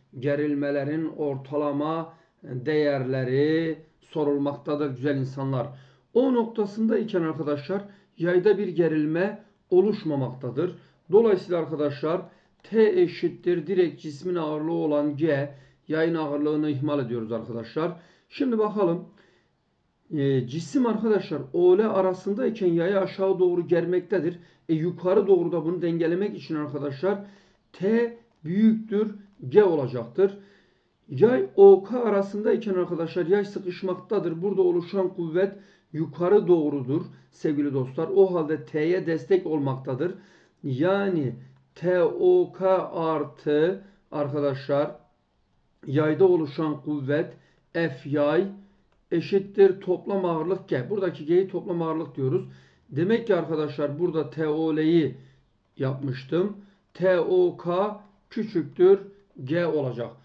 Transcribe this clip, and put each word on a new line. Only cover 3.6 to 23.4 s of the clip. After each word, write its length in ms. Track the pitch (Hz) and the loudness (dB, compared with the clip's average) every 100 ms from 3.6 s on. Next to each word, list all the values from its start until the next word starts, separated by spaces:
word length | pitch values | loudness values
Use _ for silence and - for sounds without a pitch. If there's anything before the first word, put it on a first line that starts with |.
| 165 151 - _ | -2 -6 -12 _
sorulmaktadır 880 | _ 160 147 143 143 135 - 147 147 | _ -4 0 0 -2 -6 -6 -4 -4
güzel 280 | 123 139 135 | -4 -2 -2
insanlar. 500 | 131 139 135 131 117 - - _ _ | -4 -6 -4 -2 -4 -10 -20 _ _
O 200 | 233 269 | 2 2
noktasında 640 | 240 220 - 202 208 220 226 | 2 0 -2 -4 -2 0 0
iken 240 | 214 185 | 0 -2
arkadaşlar 640 | 160 156 143 143 - 196 - - _ - | -2 -2 -4 -4 -4 -6 -8 -20 _ -6
yayda 400 | 165 180 196 196 | 0 2 4 2
bir 100 | 196 | 0
gerilme 760 | 165 165 156 151 165 202 220 - _ - | 0 2 2 0 0 -2 -4 -16 _ 0
oluşmamaktadır. 1080 | 185 202 202 160 139 123 - 123 127 175 - _ _ - | 4 4 2 -2 -4 -4 -6 -8 -4 -4 -6 _ _ 2
Dolayısıyla 480 | 196 226 185 - 175 | 4 6 2 0 -4
arkadaşlar 600 | 151 151 147 135 156 185 - _ _ _ | -2 -2 -4 -2 -2 -4 -6 _ _ _
T 380 | - 220 214 185 | -2 4 4 4
eşittir 680 | 170 - 175 - 175 175 151 | 2 0 -4 -2 -2 -2 0
direkt 340 | 190 170 139 | 2 2 0
cismin 340 | 160 135 180 175 | -12 -8 -4 -4
ağırlığı 360 | 151 151 156 | -2 -4 -4
olan 460 | 170 160 147 147 139 | -2 0 0 0 0
G, 380 | 160 139 143 - - _ - | 0 0 -2 -8 -20 _ -6
yayın 280 | 156 165 165 | -2 0 0
ağırlığını 540 | 151 143 151 151 151 | -2 -2 0 0 0
ihmal 360 | 135 147 147 120 | -2 -2 -2 -2
ediyoruz 260 | 120 110 | -4 -4
arkadaşlar. 600 | 113 - 117 113 156 175 170 - _ _ | -6 -6 -10 -8 -4 -4 -6 -18 _ _
Şimdi 280 | - 269 220 | -4 -2 0
bakalım. 480 | 214 208 180 175 - - _ _ _ _ _ _ _ _ - 156 | 0 0 0 0 -6 -20 _ _ _ _ _ _ _ _ -8 -2
E, 300 | 139 135 113 | 0 0 -2
cisim 380 | 151 170 285 240 | -6 -4 0 0
arkadaşlar 560 | 214 226 202 - 147 - | 0 0 0 -2 -8 -6
O 240 | 175 180 185 | 2 6 6
L 120 | 220 | 4
arasındayken 800 | 190 185 180 - 202 247 220 180 | 2 0 0 -4 -2 -2 0 0
yayı 320 | 170 170 196 | 2 2 0
aşağı 400 | 180 185 190 | -2 0 0
doğru 280 | 180 | 4